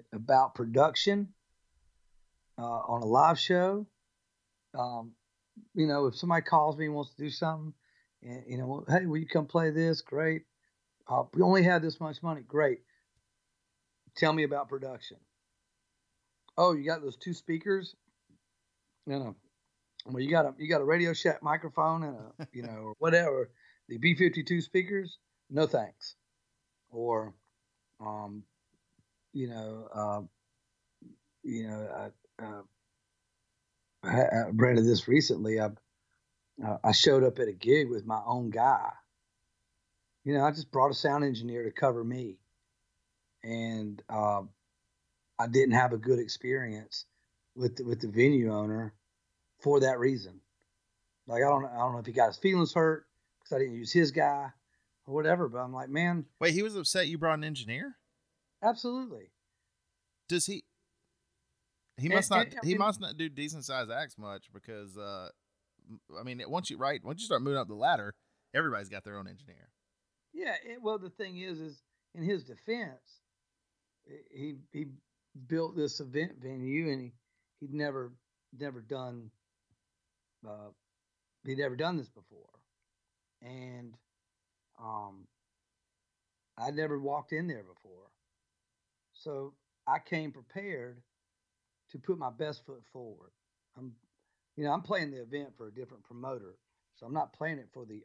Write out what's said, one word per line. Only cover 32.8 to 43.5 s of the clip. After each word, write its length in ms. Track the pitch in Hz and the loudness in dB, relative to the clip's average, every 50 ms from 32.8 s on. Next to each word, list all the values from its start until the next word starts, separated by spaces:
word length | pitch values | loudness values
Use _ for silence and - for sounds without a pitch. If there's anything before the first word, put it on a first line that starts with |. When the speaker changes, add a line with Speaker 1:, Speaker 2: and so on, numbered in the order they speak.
| _ _ _ _ _ _ _ _ _ _ _ _ _ _ _ _ _ _ _ _ _ _ _ _ - | _ _ _ _ _ _ _ _ _ _ _ _ _ _ _ _ _ _ _ _ _ _ _ _ -4
Speaker 1:
I, 180 | - 110 123 | 0 2 4
I 280 | - - - 117 113 - 107 | 4 4 4 2 0 0 4
read 240 | 110 127 123 120 | 4 6 6 8
of 80 | 113 113 | 6 6
this 220 | 117 113 - - | 6 4 4 4
recently. 520 | 120 131 151 147 - 117 82 107 107 110 110 | 4 4 4 4 4 0 0 0 0 0 0
I, 100 | 107 104 107 - _ _ _ _ _ _ _ _ _ _ _ _ _ _ _ - 110 | 0 -2 -4 -8 _ _ _ _ _ _ _ _ _ _ _ _ _ _ _ -8 -6
uh, 140 | 107 104 - - | -4 -4 0 2
I 80 | 110 | 4
showed 320 | 107 - - 156 135 131 131 | 6 8 8 8 8 8 8
up 160 | 123 - - | 6 4 2
at 80 | 120 | -2
a 60 | 107 92 | -2 -4
gig 360 | 90 - 117 143 151 139 120 | -2 4 6 6 6 6 4
with 160 | 120 107 104 | 0 -4 -2
my 160 | 113 110 110 104 | -2 -4 -4 -2
own 240 | 117 123 127 120 110 | -2 -2 -2 -2 -2
guy. 420 | 107 113 120 135 127 - - - - - _ _ _ _ _ _ _ _ _ _ _ _ _ _ _ _ _ _ _ _ _ _ _ _ _ | 0 4 4 6 6 4 2 -2 -6 -10 _ _ _ _ _ _ _ _ _ _ _ _ _ _ _ _ _ _ _ _ _ _ _ _ _
You 80 | 139 147 | 0 2
know, 100 | 139 139 | 4 4
I 80 | 151 | 4
just 200 | 147 160 139 - | 2 0 -8 -2
brought 200 | - 135 135 143 | 2 4 4 4
a 20 | 131 | 4
sound 300 | - - 147 139 147 143 | 2 0 2 2 2 2
engineer 400 | 139 123 110 117 120 117 120 117 | 0 0 -2 -6 -6 -6 -4 -6
to 80 | 107 | -6
cover 320 | - - 147 131 117 117 113 | -2 0 2 2 2 0 -2
me, 340 | 117 123 127 123 104 90 - _ _ _ _ _ _ _ _ _ _ _ _ _ _ _ _ _ _ _ _ | -4 -4 -6 -8 -10 -12 -16 _ _ _ _ _ _ _ _ _ _ _ _ _ _ _ _ _ _ _ _
and, 600 | - 113 | -10 -8